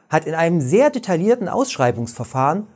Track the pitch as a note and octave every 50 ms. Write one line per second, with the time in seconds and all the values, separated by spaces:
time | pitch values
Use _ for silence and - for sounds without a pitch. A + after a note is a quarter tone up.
0 | _ _ - D#3+ D#3 D3+ D#3 D#3+ E3 E3+ F3 E3+ C#3 B2+ C#3+ G#3 C4+ D4 D4 C4
1 | G#3+ - F#3 D#3+ F3 G#3 A#3+ B3+ A#3 - - G#3+ C4+ - - - C3+ B2 A#2 A2
2 | A#2 A2+ - - B2 - - C3 C3 C#3 D#3 G3 G#3+ - -